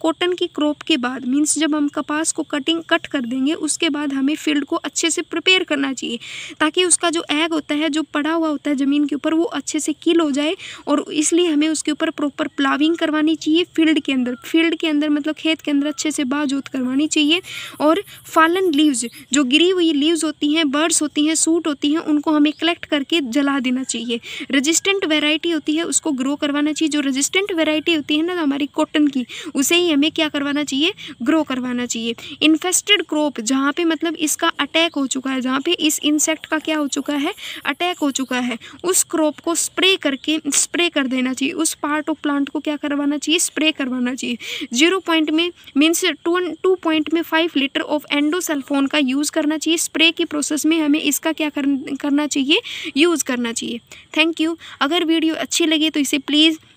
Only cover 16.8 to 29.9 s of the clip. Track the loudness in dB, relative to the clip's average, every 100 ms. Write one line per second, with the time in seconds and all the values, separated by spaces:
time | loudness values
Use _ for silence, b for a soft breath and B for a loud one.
16.8 | 0 0 2 2 2 2 B B B B
17.8 | 2 2 -2 B -2 4 4 4 2 4
18.8 | 2 2 -4 B B 0 2 4 4 4
19.8 | 2 2 2 2 -2 -2 0 2 0 0
20.8 | 0 0 0 0 0 2 2 2 0 -2
21.8 | 0 0 0 0 2 4 2 2 -2 -2
22.8 | -2 -4 0 -2 0 0 0 0 0 -2
23.8 | -2 -6 -4 -6 B B -2 0 2 2
24.8 | 2 0 2 2 2 0 0 -2 0 -2
25.8 | 0 -2 -2 -2 -2 0 0 0 0 0
26.8 | 0 0 0 -2 0 -2 0 0 0 0
27.8 | 0 0 0 -2 0 0 0 -2 -4 -2
28.8 | -2 2 2 0 -6 B -6 -2 2 2
29.8 | 4